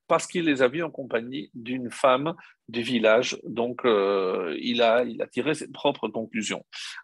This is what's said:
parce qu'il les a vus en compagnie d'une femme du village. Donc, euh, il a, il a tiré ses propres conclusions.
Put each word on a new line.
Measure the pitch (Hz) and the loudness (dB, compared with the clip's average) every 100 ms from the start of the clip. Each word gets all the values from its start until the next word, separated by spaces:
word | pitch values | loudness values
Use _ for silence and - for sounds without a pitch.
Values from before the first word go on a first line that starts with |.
| - | 0
parce | 165 - | 0 0
qu'il | 180 | 0
les | 165 131 | 2 4
a | 123 | 2
vus | 156 | 2
en | 160 | -6
compagnie | - 127 117 120 139 - | -8 -4 -4 -4 -10 -12
d'une | 123 120 131 120 | -12 -8 -6 -6
femme | - 135 127 156 - - _ - | 2 4 4 0 -6 -16 _ -8
du | 117 | -6
village. | 117 123 110 113 123 - | -2 2 6 6 4 -6
Donc, | - 110 120 120 123 | -6 -4 -4 0 2
euh, | 104 98 98 92 98 87 69 | 4 4 2 0 -2 -4 -4
il | 120 120 | -4 2
a, | 117 120 | 4 4
il | 120 110 | 0 -4
a | 104 | -6
tiré | 123 131 | -4 -2
ses | 151 131 | -4 -6
propres | - 143 139 107 | -2 -2 -2 -6
conclusions. | 117 110 113 101 90 - - - - | -6 -6 -6 -4 -6 -8 -16 -14 -4